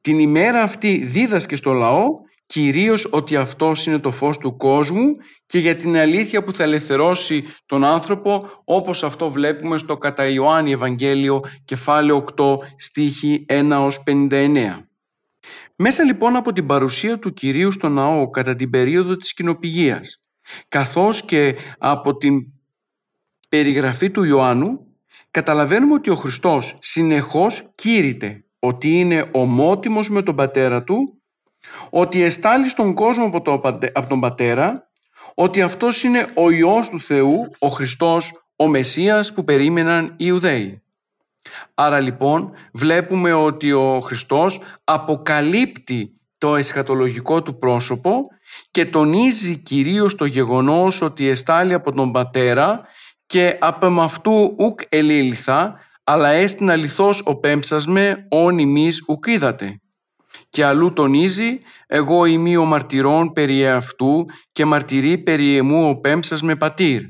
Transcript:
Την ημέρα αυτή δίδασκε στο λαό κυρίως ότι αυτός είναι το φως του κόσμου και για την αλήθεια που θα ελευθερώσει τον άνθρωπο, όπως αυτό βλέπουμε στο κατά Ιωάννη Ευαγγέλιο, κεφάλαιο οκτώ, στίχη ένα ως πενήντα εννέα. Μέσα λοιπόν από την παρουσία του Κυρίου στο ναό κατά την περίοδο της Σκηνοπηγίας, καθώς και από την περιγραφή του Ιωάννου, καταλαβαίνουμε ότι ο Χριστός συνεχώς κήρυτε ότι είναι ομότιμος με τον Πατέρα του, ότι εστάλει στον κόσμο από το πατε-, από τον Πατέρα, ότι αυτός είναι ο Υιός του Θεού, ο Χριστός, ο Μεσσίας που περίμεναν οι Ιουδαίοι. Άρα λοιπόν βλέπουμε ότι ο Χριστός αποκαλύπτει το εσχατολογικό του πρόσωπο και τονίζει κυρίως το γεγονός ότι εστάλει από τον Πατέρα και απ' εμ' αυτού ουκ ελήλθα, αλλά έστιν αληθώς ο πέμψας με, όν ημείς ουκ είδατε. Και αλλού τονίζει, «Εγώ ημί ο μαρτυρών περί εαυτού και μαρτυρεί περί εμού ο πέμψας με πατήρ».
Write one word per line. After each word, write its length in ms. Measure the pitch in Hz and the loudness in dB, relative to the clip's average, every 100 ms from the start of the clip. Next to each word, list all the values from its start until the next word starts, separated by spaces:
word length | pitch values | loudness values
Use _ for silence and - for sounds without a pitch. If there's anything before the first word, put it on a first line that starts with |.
Την 180 | - 156 | 0 2
ημέρα 440 | 151 151 208 240 | 4 4 2 2
αυτή 340 | 214 208 208 190 | -2 -2 0 0
δίδασκε 520 | 127 135 247 202 - 143 | 0 -2 0 -2 -4 -6
στο 160 | - | -2
λαό 360 | 131 117 143 233 311 - _ _ | 0 2 2 0 -2 -12 _ _
κυρίως 640 | 160 147 139 208 220 - | -2 0 2 2 0 0
ότι 260 | 147 135 147 | -4 -2 -2
αυτός 500 | 127 - 160 156 165 | -2 -2 -2 0 -2
είναι 120 | 151 | -2
το 120 | 143 | -2
φως 280 | 123 143 147 | -2 -4 -2
του 180 | 135 120 | -6 -2
κόσμου 480 | 135 139 147 185 262 294 - _ _ | 2 2 0 0 0 -2 -10 _ _
και 120 | 180 | 0
για 180 | 170 165 | 0 0
την 200 | 170 165 | 0 2
αλήθεια 460 | 156 175 214 214 | 4 2 0 -2
που 100 | 196 | -4
θα 100 | 185 | -2
ελευθερώσει 840 | 156 151 151 139 160 180 - 151 - - _ | 0 0 0 0 2 0 -2 -6 -6 -18 _
τον 180 | 139 | 0
άνθρωπο, 640 | 139 165 170 202 202 202 196 - | 2 2 0 -4 -2 -2 -4 -20
όπως 400 | - 190 190 180 | -2 -2 -2 -6
αυτό 260 | 151 - 165 | -6 -4 -6
βλέπουμε 480 | 139 147 147 156 160 | -2 -2 -2 -4 -6
στο 180 | 156 147 | -6 -6
κατά 320 | 147 139 135 | -6 -4 -2
Ιωάννη 440 | 135 139 160 151 | 0 2 2 0
Ευαγγέλιο, 680 | 135 127 123 139 139 139 135 135 - | -2 -4 -2 0 0 0 -2 -4 -18
κεφάλαιο 520 | - 131 - 147 147 147 | -10 -8 0 2 4 2
οκτώ, 460 | 143 - 139 135 - - | 0 0 0 0 -4 -18
στίχη 680 | - - 147 135 147 147 147 | -14 -4 -2 -2 -2 -2 -2
ένα 360 | 139 147 143 | 0 2 2
ως 180 | 139 139 | 0 -2
πενήντα 340 | - 143 139 139 | -2 0 2 2
εννέα. 520 | 139 147 110 90 - _ _ _ _ _ - - - _ | 2 2 -2 -6 -18 _ _ _ _ _ -20 -20 -20 _
Μέσα 280 | 202 269 | 0 4
λοιπόν 320 | 311 202 226 247 | 2 4 2 0
από 160 | 240 | -2
την 140 | 185 147 | -4 0
παρουσία 520 | 139 131 123 208 233 | 0 0 -2 -4 -4
του 140 | 202 | -6
Κυρίου 380 | - 135 135 190 | -6 -4 0 0
στο 180 | 190 160 | 0 -2
ναό 420 | 143 139 160 131 | 0 0 0 0
κατά 240 | 127 127 123 | -2 -4 -2
την 140 | 131 | -2
περίοδο 460 | 127 127 170 180 185 | 0 2 2 0 -4
της 120 | - | -6
Σκηνοπηγίας, 920 | - 170 170 170 165 156 113 - - _ _ _ - - | -6 -4 -4 -4 0 0 0 -8 -20 _ _ _ -20 -6
καθώς 560 | 143 131 147 196 220 | -4 -2 0 0 0
και 320 | - 160 143 131 - - | -2 2 2 0 -10 -6
από 380 | 131 143 143 139 | -2 -2 -2 -2
την 240 | 143 139 123 _ _ _ _ _ _ _ _ _ _ | 0 0 -2 _ _ _ _ _ _ _ _ _ _
περιγραφή 640 | 151 143 139 135 123 190 | 0 0 0 -2 -2 -2
του 140 | 190 | 0
Ιωάννου, 540 | 175 143 127 123 165 269 - _ _ _ _ | 2 4 4 2 -2 -6 -12 _ _ _ _
καταλαβαίνουμε 640 | - 160 151 147 196 285 | -6 -2 0 2 2 4
ότι 160 | 302 - | 2 0
ο 60 | 165 | -2
Χριστός 640 | 135 123 - 139 123 - | -4 -4 0 0 -2 -10
συνεχώς 920 | - - 165 151 139 151 202 226 - | -8 -2 2 0 0 0 0 -2 -16
κήρυτε 680 | - 214 226 147 120 104 101 _ _ | -8 0 2 0 -2 -10 -12 _ _
ότι 400 | 123 123 147 170 | -4 -2 2 2
είναι 320 | 180 165 143 | 4 0 0
ομότιμος 800 | 131 127 123 151 196 214 220 208 | 0 0 2 2 2 0 -2 -2
με 120 | 202 | -2
τον 140 | 196 143 | -2 -2
Πατέρα 460 | 135 135 131 123 | 0 0 0 0
του, 360 | 120 202 277 _ _ _ _ _ - - - | -2 -2 -2 _ _ _ _ _ -20 -20 -4
ότι 320 | - 180 180 | 0 0 2
εστάλει 460 | 175 170 214 247 262 | 0 2 2 2 2
στον 260 | 254 208 | 0 -2
κόσμο 300 | 180 214 240 | 2 0 2
από 180 | 226 170 | 0 -2
το 160 | 156 139 | -2 -2
πατε-, 320 | 135 110 127 | -2 -4 -4
από 140 | 143 127 | -4 -2
τον 120 | 135 | -2
Πατέρα, 720 | 123 123 120 120 165 254 _ _ _ _ - | -2 -2 -2 0 -2 -4 _ _ _ _ -18
ότι 280 | - 180 190 | -2 0 2
αυτός 400 | 180 175 240 233 | -2 0 -2 -2
είναι 240 | 254 240 - | 0 0 0
ο 160 | - 170 | 2 2
Υιός 380 | 170 170 220 226 | 4 4 2 -2
του 120 | 170 | -8
Θεού, 500 | - 143 135 165 240 - | -2 0 2 2 -2 -4
ο 100 | 143 | -4
Χριστός, 640 | - 135 120 170 165 165 - _ _ | -2 -8 -2 0 0 -2 -16 _ _
ο 120 | 156 | 2
Μεσσίας 640 | 143 127 - 190 214 208 | 2 0 0 2 2 0
που 120 | 208 | -6
περίμεναν 600 | 151 143 143 170 165 170 | 0 2 2 2 2 0
οι 100 | 165 - | -2 -4
Ιουδαίοι. 680 | 170 180 175 131 98 98 _ _ _ _ _ _ - - - | -2 0 0 -2 -4 -12 _ _ _ _ _ _ -20 -20 -14
Άρα 260 | - 147 147 | -2 0 2
λοιπόν 520 | 135 123 135 156 196 - - | -2 -2 0 0 -2 -14 -20
βλέπουμε 600 | 117 147 170 175 190 175 | -4 0 0 0 -2 0
ότι 400 | 165 156 147 147 | 2 0 0 0
ο 280 | 139 135 131 | 2 2 0
Χριστός 600 | 123 117 - 139 180 190 - - | -4 -10 -2 0 0 -2 -16 -12
αποκαλύπτει 1300 | - 156 156 147 156 151 147 196 247 - - 123 101 _ _ _ | -2 -2 0 -4 -2 0 0 0 0 -4 -8 -6 -6 _ _ _
το 180 | 151 147 | 0 0
εσχατολογικό 840 | 139 139 135 131 127 117 120 160 | -2 -4 -2 0 0 -2 -2 -2
του 160 | - 131 | -2 -4
πρόσωπο 640 | 127 120 120 123 175 233 277 _ _ - - | 0 0 -2 -4 -2 -2 -4 _ _ -20 -6
και 160 | - 165 | -2 0
τονίζει 680 | 165 151 175 254 220 190 160 | 2 2 4 2 0 -4 -6
κυρίως 580 | - 143 139 202 208 | -4 -2 0 2 0
το 100 | 196 | 0
γεγονός 760 | 147 127 120 127 135 160 185 180 | -2 0 0 2 2 2 2 0
ότι 280 | 160 151 135 | -4 -2 -2
εστάλει 440 | 131 127 165 185 | -2 0 2 2
από 200 | 175 175 | 0 -2
τον 200 | 135 131 | -2 -2
Πατέρα 720 | 127 123 131 123 120 156 226 - - - _ _ | 0 -2 0 0 2 0 0 -8 -20 -20 _ _
και 300 | 185 180 - | 0 0 2
απ' 220 | 160 165 | -2 2
εμ' 180 | 185 175 | 0 2
αυτού 540 | 160 - - 220 202 208 | 0 0 2 4 2 2
ουκ 220 | 214 220 - | -2 -2 -4
ελήλθα, 880 | 156 151 151 131 120 - 139 185 - _ _ | 0 2 2 0 -2 0 0 0 -6 _ _
αλλά 240 | - 151 147 | 0 2 4
έστιν 420 | 156 196 196 196 | 4 2 0 0
αληθώς 520 | 165 151 - 196 202 | 0 -2 0 2 2
ο 140 | 196 143 | -2 -2
πέμψας 480 | 147 147 139 156 151 | 0 0 -2 -4 0
με, 400 | 190 202 196 - | 0 0 -2 -2
όν 300 | 156 170 175 | 2 4 4
ημείς 440 | 143 143 160 160 - | 2 2 2 -2 -6
ουκ 200 | 151 233 | -6 -2
είδατε. 520 | 226 139 110 98 104 _ _ _ _ _ - _ | 0 0 -2 -10 -12 _ _ _ _ _ -20 _
Και 140 | - | 0
αλλού 280 | 147 139 175 | 2 4 2
τονίζει, 680 | 170 139 139 180 185 226 254 - - _ | 2 2 4 2 0 -4 -6 -12 -20 _
«Εγώ 380 | 147 147 170 | -2 2 2
ημί 320 | 170 165 170 175 | 4 2 2 2
ο 80 | |
μαρτυρών 680 | 160 151 127 135 139 151 165 | 2 0 0 0 2 2 0
περί 280 | 160 143 135 | 0 0 2
εαυτού 640 | 135 127 123 - 131 151 165 - _ | 2 0 -4 -4 0 0 -2 -10 _
και 120 | - | -2
μαρτυρεί 540 | 156 151 - 135 135 180 | 0 0 0 -2 0 0
περί 380 | - 156 143 139 | 0 0 2 2
εμού 320 | 131 156 156 | 2 2 2
ο 120 | 131 | 0
πέμψας 420 | - 156 165 160 | 0 -2 -2 -4
με 140 | 160 156 | -2 -2
πατήρ». 460 | 156 156 180 123 - | -2 0 0 0 -6